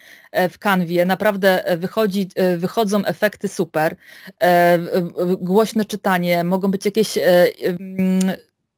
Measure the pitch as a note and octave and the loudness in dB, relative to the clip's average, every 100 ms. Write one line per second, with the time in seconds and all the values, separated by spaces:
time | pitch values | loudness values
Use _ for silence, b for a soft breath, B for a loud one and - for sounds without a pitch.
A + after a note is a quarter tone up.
0 | B B B - F3+ - G#3 F#3 E3 F3 | B B B -2 -2 -2 0 0 0 0
1 | F3+ F#3 G#3+ G3 F#3+ F#3 - F3 F3+ - | 0 0 0 2 2 2 0 -4 -4 -2
2 | G#3+ G3 F#3+ - F#3 F3 F3+ - G#3+ G3+ | -2 -2 -4 -2 0 0 -2 -2 0 0
3 | - F3+ G#3 - G3 - E3 D#3 D#3+ F3+ | -2 -2 -4 -4 -8 -6 -4 -2 -2 -4
4 | B B B - F3 F3 F3 F3 E3+ F#3 | B B B -2 2 4 4 2 0 -4
5 | F3 - F3+ F#3 F3+ G3 A3 A3 G#3 G#3 | -4 -4 -2 -2 0 0 2 -2 -4 -4
6 | G3+ F#3 F3 F3 F3 F#3 G3 G3 G#3 G#3+ | -2 0 0 0 0 0 -2 -2 -2 -2
7 | G#3 - E3 F3+ F3 - C#3 F3+ F#3+ F#3+ | -2 0 4 4 4 0 -6 -6 -8 -2
8 | F#3+ F#3 F#3+ - _ _ _ | 0 2 0 -4 _ _ _